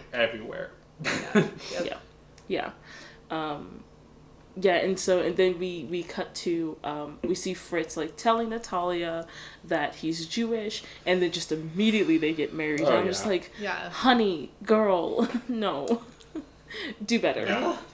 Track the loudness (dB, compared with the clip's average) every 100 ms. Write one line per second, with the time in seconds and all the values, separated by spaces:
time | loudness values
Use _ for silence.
0 | -6 0 0 0 -8 -8 -10 -12 -20 -8
1 | -4 -2 2 4 2 -2 -8 -4 -4 -6
2 | -12 -20 -20 -16 -6 -4 -4 -8 -18 -18
3 | -20 -18 -8 -6 -4 -6 -10 -16 -20 -20
4 | -20 -20 -20 -20 -18 0 2 4 2 2
5 | 4 4 4 4 4 4 -4 -6 -4 -4
6 | -4 -6 -8 -6 -2 0 -2 -4 -6 -6
7 | -8 -4 -2 -2 -2 -6 -4 -4 -2 -4
8 | -6 0 2 4 2 -4 -4 -2 0 -2
9 | -2 -6 -8 -14 -16 -12 -2 0 0 -2
10 | -4 -4 -4 -2 0 -2 -4 -6 -10 -6
11 | 0 2 2 0 -2 -4 -2 2 4 4
12 | 6 4 4 0 -2 -2 0 2 4 4
13 | 4 0 0 0 -2 -8 -6 -4 -6 0
14 | 4 6 4 0 -6 -4 2 4 6 4
15 | 2 2 2 0 -4 -2 0 0 0 0
16 | -2 -20 -14 -12 -12 -16 -14 -10 -10 -8
17 | 0 2 2 0 0 0 0 -2 -8